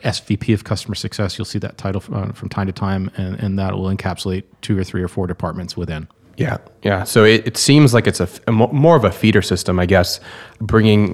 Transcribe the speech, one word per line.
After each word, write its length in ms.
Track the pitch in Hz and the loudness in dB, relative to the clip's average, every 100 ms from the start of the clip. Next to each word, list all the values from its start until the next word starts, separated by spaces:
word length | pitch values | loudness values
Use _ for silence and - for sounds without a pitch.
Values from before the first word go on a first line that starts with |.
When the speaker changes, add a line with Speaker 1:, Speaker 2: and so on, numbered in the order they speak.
Speaker 1:
S 180 | 131 - | -6 -6
V 160 | - 104 | -4 -4
P 160 | - | 0
of 100 | 107 | -2
customer 320 | - 101 - 101 | -2 -8 -6 -10
success. 420 | - - 98 - | -8 -6 -6 -6
You'll 80 | - | -8
see 140 | 101 | -8
that 180 | - - | -8 -8
title 240 | 98 95 | -8 -8
f-, 100 | - | -6
uh, 200 | 101 101 | -8 -8
from 160 | 107 98 | -10 -10
time 160 | - 95 | -6 -6
to 80 | |
time, 380 | 90 98 95 95 - | -4 -4 -4 -6 -6
and, 200 | 92 92 | -8 -6
and 200 | 101 98 | -4 -4
that 160 | 95 98 | -4 -4
will 180 | 95 95 | -4 -4
encapsulate 480 | 95 85 98 92 - _ | -4 -6 -6 -6 -8 _
two 140 | - 101 | -4 -2
or 80 | |
three 200 | 92 98 | -2 -4
or 40 | 90 | -4
four 200 | - 90 | -4 -6
departments 500 | 87 87 87 87 - | -6 -8 -8 -10 -8
within. 300 | 85 78 80 _ _ - | -8 -8 -12 _ _ -6
Speaker 2:
Yeah, 220 | 147 - - _ | -4 -4 -10 _
yeah. 220 | 107 98 | -2 -2
So 200 | 98 117 | 0 4
it, 220 | 107 110 113 | 6 6 2
it 120 | - | -2
seems 360 | - 147 143 | 4 6 6
like 140 | - - | 4 2
it's 120 | - | 0
a 40 | |
f-, 160 | 90 - - | -4 -4 -2
a 40 | |
mo-, 200 | 110 117 | 2 2
more 220 | 143 156 160 | 4 6 6
of 80 | 104 | 4
a 60 | |
feeder 320 | - 110 104 | 2 4 4
system, 360 | - 92 - 90 | 2 -2 0 0
I 60 | 90 | 4
guess, 340 | 95 90 - - - - _ | 4 2 -4 -14 -20 -20 _
bringing, 540 | 104 113 110 104 101 | 0 2 4 4 2